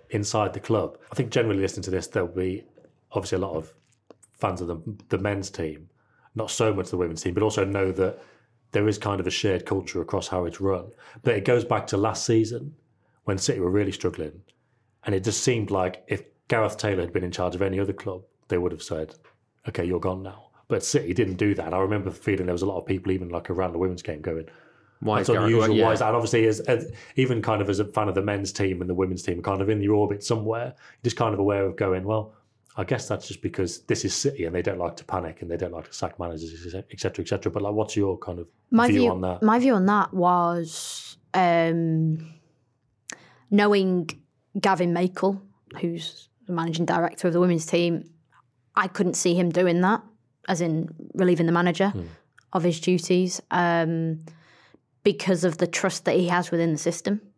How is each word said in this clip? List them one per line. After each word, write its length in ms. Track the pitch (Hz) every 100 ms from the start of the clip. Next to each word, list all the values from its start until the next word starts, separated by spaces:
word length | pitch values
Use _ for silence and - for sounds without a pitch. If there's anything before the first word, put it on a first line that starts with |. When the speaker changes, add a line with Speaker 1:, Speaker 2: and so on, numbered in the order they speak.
| -
Speaker 1:
inside 420 | 110 101 110 101
the 80 | 98
club, 380 | - 110 82 - -
I 40 |
think 160 | - 117
generally 300 | 131 113 95
listening 220 | 95 101
to 60 | 95
this, 160 | 92 87
there'll 220 | 110 87
be 360 | 90 92 92 - _ - _ _
obviously 240 | - 92 92
a 40 |
lot 140 | 95 80
of 160 | 80 _ _ _ _ _ _
fans 280 | - 104 87
of 80 | 87
the, 120 | 82 87 107 -
the 100 | 101
men's 320 | 101 98 92
team, 380 | - 80 78 82 _ _ _ _
not 160 | 107 107
so 220 | - 113
much 160 | 98 90
the 60 | 90
women's 260 | 87 82
team, 120 | 92
but 80 | 90
also 220 | 107 104
know 260 | 98 101 95
that 260 | 92 92 - - _ _ _ _
there 140 | 104 107
is 100 | 104
kind 220 | 107 98
of 60 | 90
a 40 |
shared 360 | - 104 92 -
culture 340 | 98 90 90
across 280 | 80 98 90
how 160 | 92
it's 160 | 87 -
run. 260 | 98 95 95 - - -
But 120 | -
it 100 | 110
goes 200 | 98 120
back 220 | - 110 -
to 80 | 101
last 280 | 107 107
season 500 | - 113 110 - 143 - _ _ _ _
when 140 | - 95
City 220 | - 110
were 100 | 90
really 220 | 98 98
struggling, 500 | 95 92 87 78 - - _ _ _ _ _
and 100 | -
it 80 | 98
just 180 | 98 101
seemed 280 | - 117 101
like 320 | 98 92 - -
if 140 | 101 - _ -
Gareth 280 | 117 107 -
Taylor 260 | 107 95
had 100 | 87
been 100 | 92
in 60 | 90
charge 240 | 87 90
of 80 | 87
any 160 | 95 95
other 120 | 98
club, 300 | 98 107 92 - _ -
they 100 | 90
would 140 | 87
have 100 | 80
said, 320 | - 80 80 - _ _ _ _ -
"Okay, 160 | -
you're 160 | 87 90
gone 220 | 92 92
now." 240 | 95 92 - _ -
But 160 | 110
City 300 | - 143 87
didn't 220 | 90 101 92
do 180 | 104
that. 120 | 98 82
And 80 |
I 40 | 90
remember 320 | 95 107 92
feeling 360 | - - 98 90
there 60 |
was 80 | 87
a 40 | 95
lot 120 | 92
of 80 | -
people, 260 | 95 92
even, 160 | 92 90
like, 200 | 85 -
around 220 | 90 92
the 60 | 85
women's 240 | 92 87
game 200 | - 76
going, 240 | 78 80 80 - _ _ _ -
Speaker 2:
Why 160 | 107 107
Speaker 1:
That's 100 | 98
Speaker 2:
is 20 |
Gareth, 120 | 113 110
Speaker 1:
unusual. 300 | 113 110 110
Speaker 2:
yeah. 80 | 113
Speaker 1:
Why 60 |
is 40 | 107
that? 100 | 110
And 80 | 117
obviously, 300 | 113 120 110
as, 140 | 110
as, 300 | - 120 160 - - -
even 260 | 127 117
kind 180 | 107 107
of 80 | 101
as 120 | 95
a 40 |
fan 240 | 104 - 107
of 60 |
the 80 | 95
men's 300 | 101 101 98
team 280 | - 98 90
and 80 | 90
the 60 |
women's 280 | 90 95 90
team, 200 | - 87
kind 180 | 87 95
of 80 | 98
in 120 | 107
the 80 | 101
orbit 340 | 107 101 101
somewhere, 520 | - 113 107 113 127 - - -
just 140 | 120 -
kind 180 | 117
of 60 | 101
aware 240 | 98 101 98
of 100 | 90
going, 280 | 101 92
"Well, 300 | 95 110 107 - _ _ _ -
I 80 |
guess 240 | 92 120 -
that's 180 | 98 -
just 160 | -
because 380 | 92 - 90 -
this 220 | - 120
is 100 | 98
City 300 | - 139 139
and 100 | 82
they 80 | 90
don't 160 | 87 90
like 180 | 85 -
to 60 |
panic 380 | - 95 85 82
and 80 | 85
they 60 | 82
don't 160 | 87
like 140 | 85 -
to 40 |
sack 260 | - 90 -
managers, 320 | 87 80 82
et 160 | 82 87
cetera, 140 | 92 -
et 80 | -
cetera, 240 | 95 -
et 40 | -
cetera." 220 | 98 -
But, 120 | 107
like, 120 | 98
what's 220 | 104 110 -
your 200 | 98 90
kind 200 | - 87
of 80 | 85 _ -
Speaker 3:
My 160 | 226 240
Speaker 1:
view 140 | -
Speaker 3:
view, 100 | 240
Speaker 1:
on 100 | 180
that? 200 | 185 180
Speaker 3:
my 160 | 214 233
view 160 | 262
on 120 | 220 185
that 280 | 208 190
was, 1000 | 185 175 180 170 175 165 160 - - - - _
um, 1000 | 185 180 170 165 165 165 160 160 156 160 - _ _ _ _ _ _ - - - _ -
knowing 580 | 202 208 202 190 180 165 - _ _ _ 202
Gavin 320 | 202 185 175
Makel, 460 | 170 185 185 185 196 - _ - -
who's 480 | 175 170 160 - - _ -
the 60 |
managing 320 | 175 165 160
director 420 | 165 175 170 - 180
of 60 |
the 80 | 170
women's 260 | 180 170 160
team, 380 | 175 175 165 - _ _ _ _ _ _ -
I 100 | 190
couldn't 260 | - 180
see 200 | - 185
him 160 | 175 180
doing 300 | 170 180 170
that, 220 | 185 226 - _ _ _ -
as 120 | 170
in 280 | 170 160 165 - -
relieving 320 | - 180 170 165
the 60 |
manager 360 | 170 180 165 196
Speaker 1:
Hmm. 120 | 139 82 80 _ _ -
Speaker 3:
of 100 | 185
his 180 | 170 160
duties, 600 | - 180 - 180 185 - -
um, 720 | 180 175 170 165 165 165 160 160 - _ - _ _ _ _
because 380 | - 165 - 180
of 140 | 180 160
the 80 | 180
trust 380 | - 190 180
that 100 | -
he 140 | 180 175
has 220 | 175 175
within 220 | 170 165
the 60 | 151
system. 420 | - 165 - 208 -